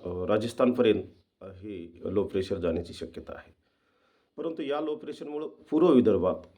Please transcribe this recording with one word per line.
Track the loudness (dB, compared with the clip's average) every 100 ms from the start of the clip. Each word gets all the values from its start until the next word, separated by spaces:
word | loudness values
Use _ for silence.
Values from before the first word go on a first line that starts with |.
| -6
अ, | -6 0
राजस्थानपर्यंत, | 0 0 0 2 4 4 4 0 -14 _ _
अ, | -20
हे | -16 -14 -12 -14 -12 -4
लो | -2
प्रेशर | 0 -2 -2 -2
जाण्याची | -2 -2 -4
शक्यता | -10 -12 -14 -16
आहे. | -16 -18 _ _ _ _ _ _ _ _ -10
परंतु | -8 -6
या | -4 -2
लो | -2 -6
प्रेशरमुळं | -8 -12 -10 -8 -10
पूर्व | -12 -2 2 6
विदर्भात | 6 6 4 2 -2 -8